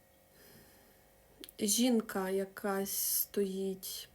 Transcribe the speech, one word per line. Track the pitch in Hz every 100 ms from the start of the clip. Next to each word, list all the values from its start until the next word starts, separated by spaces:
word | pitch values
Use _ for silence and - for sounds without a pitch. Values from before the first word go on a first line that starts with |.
| _ _ _ - - - - - - - - - - - - -
Жінка | 214 220 254 226 220 196 190
якась | 190 190 - 202 196 196 -
стоїть | - - - 208 196 190 190 190 - - -